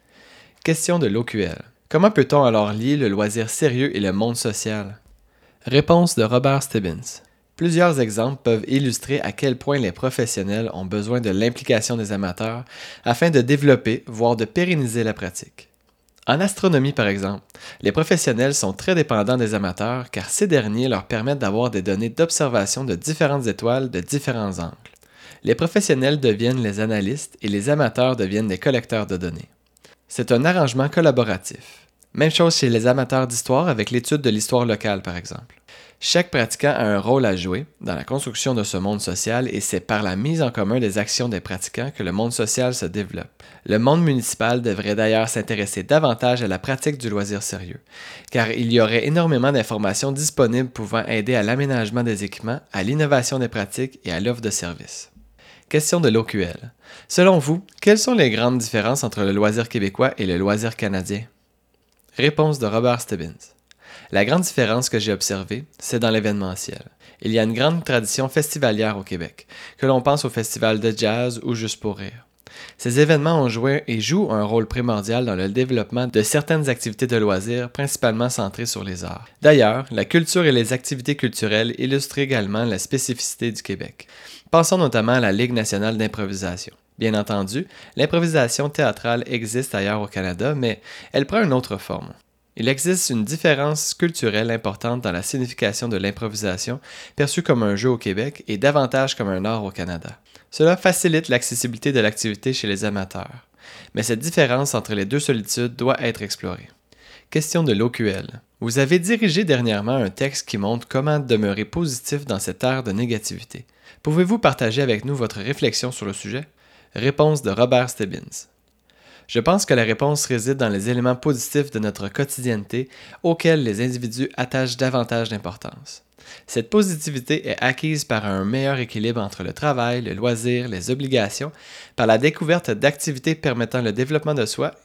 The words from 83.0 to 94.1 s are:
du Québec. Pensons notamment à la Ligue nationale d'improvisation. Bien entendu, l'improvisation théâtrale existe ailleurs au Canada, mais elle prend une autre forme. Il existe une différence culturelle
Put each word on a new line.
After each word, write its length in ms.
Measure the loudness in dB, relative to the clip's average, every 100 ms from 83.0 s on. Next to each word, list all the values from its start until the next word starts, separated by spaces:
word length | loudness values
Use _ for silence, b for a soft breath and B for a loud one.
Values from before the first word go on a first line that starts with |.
| -2 -4 -6 -4 -4
du 120 | -6
Québec. 440 | -8 -8 -8 -16 -20 B B B B
Pensons 280 | 4 4 4
notamment 340 | 2 2 2
à 80 | 4
la 120 | 4
Ligue 200 | 2 2
nationale 440 | 0 0 -2 -2 0
d'improvisation. 800 | -2 -2 -6 -4 -6 -8 -12 -18 _ -4
Bien 160 | -2
entendu, 520 | 0 -2 -2 -2 -4 -8 B B -2
l'improvisation 720 | 0 2 2 2 2 0 -2
théâtrale 560 | 0 0 0 -2 -2 -2
existe 480 | -6 -4 -4 -2
ailleurs 260 | -2 -2 -2
au 60 | -4
Canada, 480 | -6 -6 -2 -2
mais 260 | 0 -2 -4 B B B
elle 140 | -2 0
prend 160 | 0
une 100 | 2
autre 240 | 2 0 -8
forme. 360 | -6 -10 -10 -16 _ _ _ -4
Il 120 | 0
existe 420 | 0 0 0 0
une 140 | -2
différence 680 | -2 0 2 2 0 -2 -4
culturelle 560 | -2 -2